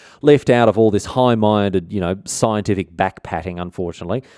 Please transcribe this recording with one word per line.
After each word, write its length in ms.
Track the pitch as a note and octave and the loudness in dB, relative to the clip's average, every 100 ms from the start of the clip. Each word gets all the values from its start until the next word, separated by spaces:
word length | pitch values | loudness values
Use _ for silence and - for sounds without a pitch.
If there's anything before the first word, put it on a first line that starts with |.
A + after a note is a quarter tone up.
| - - | -20 -2
left 280 | D3 C#3+ - | 2 4 4
out 180 | A#2+ A2+ | 4 4
of 100 | G#2 | 4
all 140 | A2 | 2
this 140 | G2 - | 2 -2
high-minded, 880 | B2+ B2+ A2+ G#2+ G#2+ G2+ F#2+ E2+ | 0 2 2 2 2 0 -2 -4
you 80 | G#2 | -6
know, 180 | F2 G2 - | -4 -6 -8
scientific 640 | - A#2 G#2+ G2+ F#2+ F2 | -4 -2 -2 -2 -4 -4
backpatting, 720 | E2 F#2+ - - E2 F2 F2 | -4 -4 -4 -10 -8 -8 -8
unfortunately. 640 | F2+ - F2 - E2+ A#2+ - | -10 -8 -8 -8 -8 -8 -8